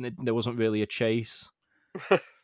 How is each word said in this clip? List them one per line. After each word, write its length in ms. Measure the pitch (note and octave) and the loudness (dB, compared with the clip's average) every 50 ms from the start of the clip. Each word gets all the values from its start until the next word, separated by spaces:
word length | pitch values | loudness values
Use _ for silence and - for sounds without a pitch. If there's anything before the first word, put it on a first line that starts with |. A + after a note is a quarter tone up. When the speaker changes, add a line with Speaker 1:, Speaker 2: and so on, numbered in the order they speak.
Speaker 1:
th-, 140 | B2+ B2 A2+ - C3 | -10 -8 -8 -4 -2
there 120 | A#2+ A2+ | 0 0
wasn't 240 | A#2+ A2 A#2+ A#2 A#2+ | 0 0 0 0 0
really 240 | A2+ A2+ G#2+ G#2+ G#2+ | 2 2 2 0 0
a 40 | |
chase." 640 | - - - A#2+ A2+ A2 A#2 A2+ - - - - - _ _ _ _ _ _ _ _ - - - - | -2 -2 0 0 2 2 0 -2 -4 -10 -14 -16 -18 _ _ _ _ _ _ _ _ -14 -14 2 4
Speaker 2:
<laughs> 120 | - - - - - _ | 4 4 4 -2 -16 _